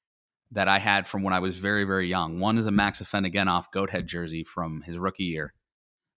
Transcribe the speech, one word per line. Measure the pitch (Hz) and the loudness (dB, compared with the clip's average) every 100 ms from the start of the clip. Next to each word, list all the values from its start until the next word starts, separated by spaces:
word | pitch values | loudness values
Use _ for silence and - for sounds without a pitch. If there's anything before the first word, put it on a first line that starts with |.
| _ _ _ _ _ | _ _ _ _ _
that | 104 95 | 0 4
I | 98 | 4
had | 104 101 95 | 4 2 2
from | 101 | -2
when | 95 | 0
I | 90 | 2
was | 95 90 | 0 -2
very, | 98 104 98 | 0 0 2
very | 95 90 | 0 0
young. | 92 82 85 | 0 -2 0
One | 101 113 | 2 2
is | 110 | 2
a | |
Max | 101 101 - | 4 2 0
Afenagenoff | - 101 95 98 95 87 - | -4 -2 0 2 2 2 0
goat | 95 98 | -4 -2
head | 90 85 | -2 -4
jersey | 87 82 82 | -6 -6 -8
from | 80 - 82 78 | -8 -6 -6 -6
his | 80 85 | -8 -4
rookie | 95 - 90 | -4 -2 -4
year, | 78 73 _ _ _ _ _ _ | -4 -8 _ _ _ _ _ _